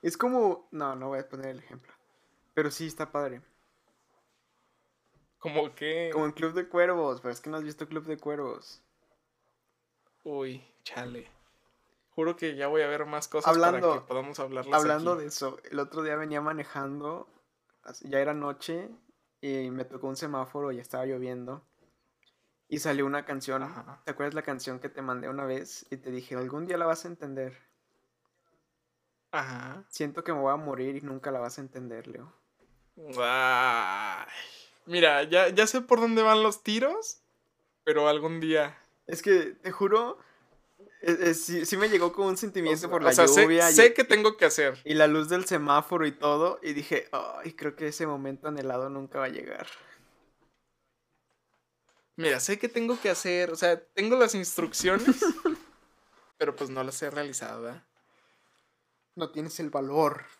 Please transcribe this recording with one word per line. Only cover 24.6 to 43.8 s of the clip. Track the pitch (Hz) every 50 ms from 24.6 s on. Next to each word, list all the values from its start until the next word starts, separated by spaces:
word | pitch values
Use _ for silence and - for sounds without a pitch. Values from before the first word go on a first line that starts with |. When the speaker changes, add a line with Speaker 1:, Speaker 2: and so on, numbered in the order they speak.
| - - 127 127
Speaker 1:
que | - 143
te | - -
mandé | 135 131 127 123 123 135
una | 131 139 139
vez? | 131 131 131 - - - - - _
Y | - 131
te | 131 131
dije, | 123 123 123 - 143
"Algún | 123 127 127 131 147 165 180
día | 180 175
la | 170
vas | 165 160 165 -
a | 175
entender"? | 175 170 160 143 135 135 131 131 131 - _ _ _ _ _ _ _ _ _ _ _ _ _ _ _ _ _ _ _ _ _ _ _ _ _ _ _ _ _ _ _ _ _ _
Speaker 2:
Ajá. | - 156 139 131 127 123 120 127 139 196 196 _
Speaker 1:
Siento | - - 156 147 143 170 165
que | -
me | 165 147
voy | 139 135 139
a | 151
morir | 156 143 139 123 127 135 139
y | 139
nunca | 139 143 135 135 127 143
la | 135 127
vas | 120 120 123 -
a |
entender, | 139 131 131 131 127 123 117 113 113 -
Leo. | 117 - 120 156 _ _ _ _ _ _ _ _ _ _ _ _ _ - 160 151 131 123
Speaker 2:
Ay, | 123 120 127 131 131 131 127 123 127 127 120 117 110 92 95 98 107 101 92 - - - - - - - - - - _ _ _ _
mira, | - 170 175 170 156 147 143 147
ya, | 156 165 180 190 175
ya | 190 185 214
sé | 214 - 254
por | 247 254 247 226
dónde | 226 233 226 226
van | 220 220 220 214 214
los | 214 208 -
tiros, | _ - 214 220 247 277 339 440 440 - - _ _ _ _ _ _ _ _ _ _ _ _ _ _
pero | - 151 151 147 147
algún | 147 151 147 160 165 165
día. | 165 160 156 156 147 143 147 - _ _ _ _ _ -
Speaker 1:
Es | 165 165 -
que, | 202 196 185 156 - - _
te | _ 185
juro, | 180 - 202 196 202 220 233 240 403 - - _ _ _ _ _ _ _ _ _ _ _ - - _ _
eh, | - 170 170 165
eh, | 185 170 160
sí, | 160 - - 170 175 160
sí | - - 190
me | 202 220
llegó | 214 185 170 175 175
como | - 196 190
un | 190 190
sentimiento | - 208 190 190 170 160 156 160
Speaker 2:
O |
sea, | 170 170
Speaker 1:
por | 175 165 165
la | -
Speaker 2:
o | -
sea, | - 170 151
sé, | 139 175 208
Speaker 1:
lluvia | 160 165 165 170 170
y | 185
Speaker 2:
sé | 208